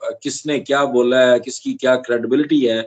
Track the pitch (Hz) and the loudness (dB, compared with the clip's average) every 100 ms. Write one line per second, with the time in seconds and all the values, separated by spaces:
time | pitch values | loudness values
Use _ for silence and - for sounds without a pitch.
0 | 117 113 143 135 151 143 135 139 139 123 | -10 -8 -8 -8 -6 -6 -2 0 2 2
1 | 123 127 127 123 117 - 135 131 131 127 | 2 4 4 4 0 -10 -8 -4 0 0
2 | 127 120 113 131 147 151 123 113 | 0 -4 0 -2 2 2 2 0